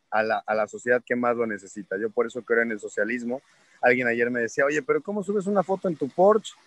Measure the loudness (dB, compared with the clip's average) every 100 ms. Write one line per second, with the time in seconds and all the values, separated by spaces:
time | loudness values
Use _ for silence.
0 | -4 -2 0 0 0 -2 -2 -4 0 0
1 | 0 -2 0 0 -2 -4 -10 -14 -6 -4
2 | -2 -2 -2 -4 0 0 0 -4 -8 -4
3 | -4 -4 -6 -8 -12 _ _ _ 2 4
4 | 2 0 0 0 -2 0 0 0 -2 -2
5 | -2 -6 -4 -2 0 0 0 -2 -4 -4
6 | -2 4 6 6 0 -18